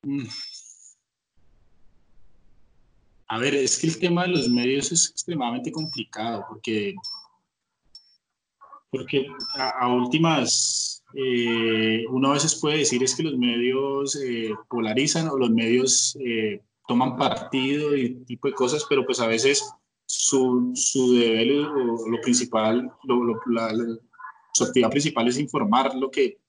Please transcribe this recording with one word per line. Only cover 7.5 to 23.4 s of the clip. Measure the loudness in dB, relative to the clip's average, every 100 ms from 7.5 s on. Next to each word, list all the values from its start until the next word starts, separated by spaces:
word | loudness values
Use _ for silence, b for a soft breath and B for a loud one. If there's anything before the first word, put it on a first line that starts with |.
| _ _ _ _ -20 _ _ _ _ _ _ -20 -20 _
porque | -10 -2 -2 -2 -8 -12
a, | -4 -4 0
a | 2
últimas, | 2 2 2 2 2 0 0 0 -2 -6 -10 _
eh, | -6 -2 0 0 0 0 2 2 0 0
uno | 0 2
a |
veces | 2 0 0
puede | 0 0
decir | 0 2
es | 0
que | 0
los | -2 0
medios, | 0 2 0 0 -2 -2 -4 -4
eh, | -4 -4 -4 -8 -6
polarizan | -4 0 0 2 0 0
o | 0
los | 2
medios, | 2 4 4 4 2 0 -4
eh, | -4 -2 -2 -4 _ _ -2
toman | 2 2 2
partido | 0 -2 -4 -2 0 0 0 2
y | 0 -4
tipo | -12 -6 -4
de |
cosas, | 0 0 0 2
pero | 0 2
pues | 0
a | 0
veces | 2 4 2 -2 -14 _ _ -10
su, | -2 0 2 4 2 0
su | 0 -2 2 4
deber | 6 6 4 2 2 0
o | 0 0 -2 -4
lo | -4
principal, | 2 2 2 0 2 0 -2 -12
lo, | 0 0
lo, | 2 -2